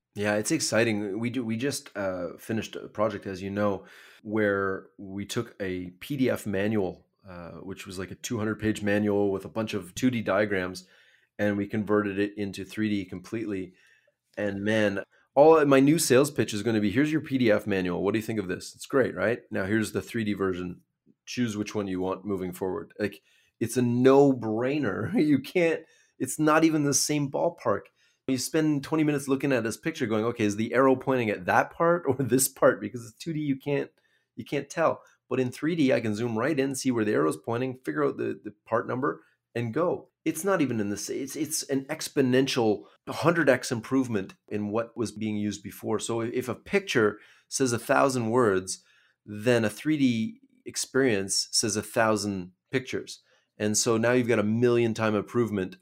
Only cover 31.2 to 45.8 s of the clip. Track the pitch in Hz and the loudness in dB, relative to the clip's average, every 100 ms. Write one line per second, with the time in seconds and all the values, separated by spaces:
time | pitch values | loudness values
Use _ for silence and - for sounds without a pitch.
31.2 | 110 98 90 110 - - 170 175 175 127 | 0 -2 2 2 2 2 2 2 2 0
32.2 | 127 123 - - 139 101 104 120 113 - | 2 2 2 4 4 4 -2 -10 -14 -14
33.2 | 175 151 151 135 143 139 135 _ _ _ | -8 -6 -2 -4 -2 -4 -4 _ _ _
34.2 | _ - 110 143 - - 151 110 - _ | _ -16 -6 -6 -6 -2 0 0 -8 _
35.2 | - 123 127 - 151 170 131 127 110 104 | -6 -2 -2 -2 -4 2 2 2 0 -4
36.2 | 120 110 127 147 135 135 135 120 104 123 | -2 -2 -2 0 -2 -2 -2 0 2 2
37.2 | 156 151 - 117 131 123 - 151 143 110 | 0 -2 -4 -4 -4 -6 -6 -2 -2 -2
38.2 | 117 104 107 - - 117 120 120 135 160 | -6 -6 -12 -16 -4 -4 -2 -4 -4 -6
39.2 | _ _ _ 120 120 120 175 107 - _ | _ _ _ -6 -4 -2 -2 -2 -8 _
40.2 | 156 160 196 190 135 117 101 98 - 101 | -6 -4 0 2 2 0 -2 -4 -6 -8
41.2 | 135 139 151 - - 135 135 156 - - | -8 -6 -6 -6 -2 -4 -4 -8 -6 0
42.2 | 131 127 135 - 113 101 - _ - - | 4 4 2 2 2 2 -4 _ -12 -2
43.2 | 151 170 139 123 - 120 - 135 120 107 | 2 2 4 2 2 -6 -2 0 0 -2
44.2 | 95 - - 104 104 107 113 - 107 107 | -4 -12 -8 -6 -4 -4 -6 -6 -6 -4
45.2 | 110 104 104 101 98 - | -6 -2 -4 -6 -12 -12